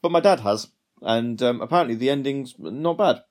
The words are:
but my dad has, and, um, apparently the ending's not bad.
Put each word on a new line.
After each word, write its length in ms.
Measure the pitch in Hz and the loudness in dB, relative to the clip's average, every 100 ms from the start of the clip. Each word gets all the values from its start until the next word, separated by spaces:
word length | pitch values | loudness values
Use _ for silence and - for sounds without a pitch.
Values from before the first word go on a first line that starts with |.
but 100 | 175 | 2
my 80 | 170 | 4
dad 200 | 196 170 | 4 2
has, 300 | 104 107 - _ _ _ | 0 -2 -4 _ _ _
and, 400 | - 113 120 113 | -2 0 0 0
um, 180 | 123 120 | 0 0
apparently 340 | 110 170 139 | 0 0 0
the 140 | 113 127 | 0 0
ending's 460 | 139 139 139 123 - | 0 -2 -6 -8 -12
not 400 | 80 123 170 170 | -12 -4 -4 0
bad. 240 | 196 - _ | 0 0 _